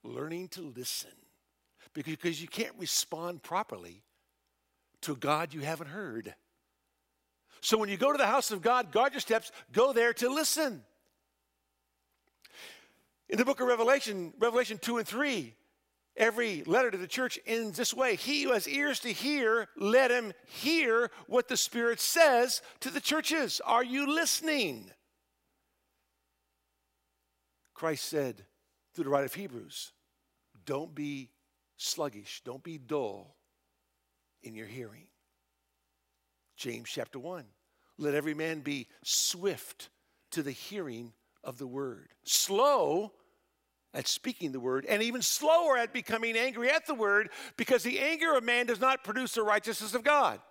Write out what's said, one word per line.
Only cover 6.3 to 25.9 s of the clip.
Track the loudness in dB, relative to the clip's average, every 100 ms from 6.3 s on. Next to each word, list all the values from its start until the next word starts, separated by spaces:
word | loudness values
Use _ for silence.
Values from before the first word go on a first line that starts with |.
| -16 _ _ _ _ _ _ _ _ _ _ _ -6
So | 0 2
when | 2
you | 2
go | 2
to | 4
the | 4
house | 4 0
of | -2
God, | 2 2 2
guard | 2 2
your | 0
steps, | -2 -2 -2 -20 -4
go | 2 4
there | 4 2
to | 2 0
listen. | 0 0 0 0 -2 -14 _ _ _ _ _ _ _ _ _ _ _ _ _ _ _ -20 -20 -20 -20 _ _ _ _ -4
In | 0
the | 2
book | 2
of | 2
Revelation, | 4 4 4 2 -6 -8 0
Revelation | 2 2 -2 -4
two | -2 -2
and | -4
three, | -2 -2 -2 -6 -16 _ _ _ _ _ 0
every | 2 2 -2 -4
letter | 2 4 4
to | -2
the | -6
church | -4 -4 -4 -4
ends | -4 -4 -2
this | -2
way. | 0 0 0
"He | -2 -2
who | 2
has | 0 0
ears | -2 0 -2
to | -4
hear, | -4 -2 0 2 2 -2 -2
let | 4 6 6
him | 2 -2 -12 -16
hear | -4 0 2 4 2 0 -6 0
what | 0 2
the | -2
Spirit | 0 0 0 0
says | 0 8 8 8 4 0 -6 -10
to | -6
the | -2
churches." | 0 0 2 0 0 -2
Are | 2 2
you | 2 0 0
listening? | 2 2 0 0 0 0 -4 -14 -20 _ _ _ _ _ _ _ _ _